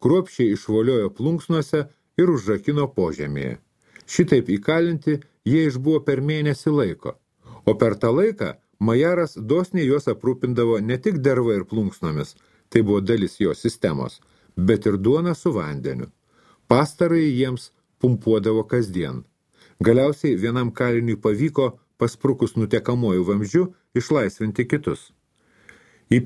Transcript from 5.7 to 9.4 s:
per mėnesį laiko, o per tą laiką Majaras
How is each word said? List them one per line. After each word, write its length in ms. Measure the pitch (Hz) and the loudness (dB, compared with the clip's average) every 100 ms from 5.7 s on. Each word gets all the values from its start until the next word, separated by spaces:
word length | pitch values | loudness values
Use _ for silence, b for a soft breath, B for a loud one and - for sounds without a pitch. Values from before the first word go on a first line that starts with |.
| 127 139 156 143 | -2 0 0 0
per 160 | 131 | -2
mėnesį 500 | 143 156 147 135 - | -2 -2 -2 -2 0
laiko, 460 | 147 107 78 - - _ _ B B - | 0 0 -4 -10 -12 _ _ B B 0
o 80 | |
per 240 | 107 117 101 | 2 2 2
tą 140 | 117 | 0
laiką 400 | 131 214 208 90 - _ - | 2 0 -2 -6 -8 _ -4
Majaras 600 | 110 117 160 175 160 - | 0 2 2 0 -2 -4